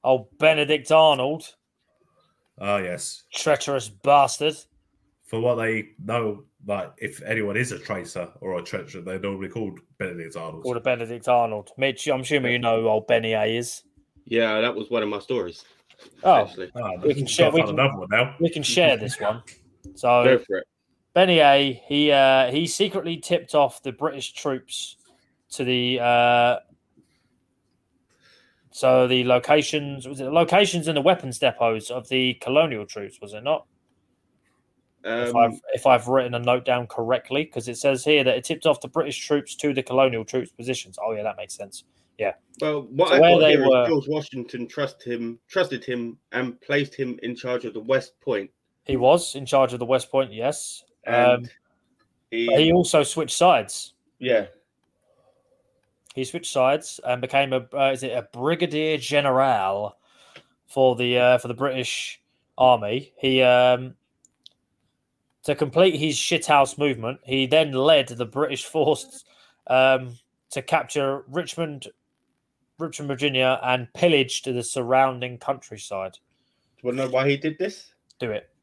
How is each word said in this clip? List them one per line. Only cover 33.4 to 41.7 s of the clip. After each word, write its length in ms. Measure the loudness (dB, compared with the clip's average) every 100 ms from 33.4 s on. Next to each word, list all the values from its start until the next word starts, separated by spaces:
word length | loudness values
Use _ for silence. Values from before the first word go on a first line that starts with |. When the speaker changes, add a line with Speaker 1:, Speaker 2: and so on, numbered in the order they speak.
Speaker 1:
not? 220 | -4 -4 _ _ _ _ _ _ _ _ _ _ _ _ _ _ -6
If 280 | -4 -2
Speaker 3:
Um, 40 | 2
Speaker 1:
I've, 240 | 2 0 -8
if 120 | -2 4
I've 200 | 2 4
written 240 | 0 0
a 60 | -4
note 260 | 0 0 0
down 200 | -2 -4
correctly, 580 | -6 -2 -2 -2 -4 -4
'cause 240 | -8 -10
it 80 | -2
says 260 | -2 0
here 220 | 2 2 4
that 100 | 0
it 80 |
tipped 220 | -4 -2 0
off 160 | 0
the 80 | -4
British 280 | -6 -6 -8 -2
troops 300 | -2 -2 -6
to 180 | -4
the 80 | -4
colonial 440 | -2 2 2 0 -6
troops' 260 | -6 -8
positions. 480 | -12 -8 -8 -10 -10
Oh, 120 | -6
yeah, 100 | -4
that 140 | -6 -8
makes 180 | -16 -16
sense. 300 | -16